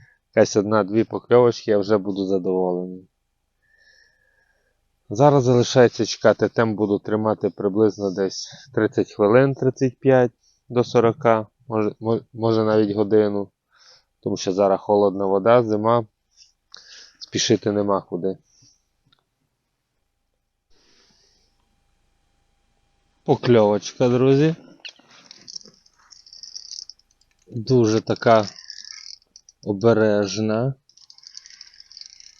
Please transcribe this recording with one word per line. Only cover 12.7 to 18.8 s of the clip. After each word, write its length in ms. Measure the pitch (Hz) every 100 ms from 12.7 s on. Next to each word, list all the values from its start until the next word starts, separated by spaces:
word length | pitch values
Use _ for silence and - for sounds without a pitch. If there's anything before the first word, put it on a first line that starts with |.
| 107 101 104
годину. 540 | 101 107 104 101 98 _ _ _ _ _ _ _ 107
Тому 100 | 95
що 160 | 101
зараз 280 | 92 98 95
холодна 460 | - 104 101 95 98
вода, 360 | 98 110 123
зима, 440 | 113 107 110 120 110 _ _ _ _ _ _ - - - - _
спішити 540 | - 104 - 107 107
нема 300 | 104 101 95
куди. 360 | - 90 95 90 _ _ _ _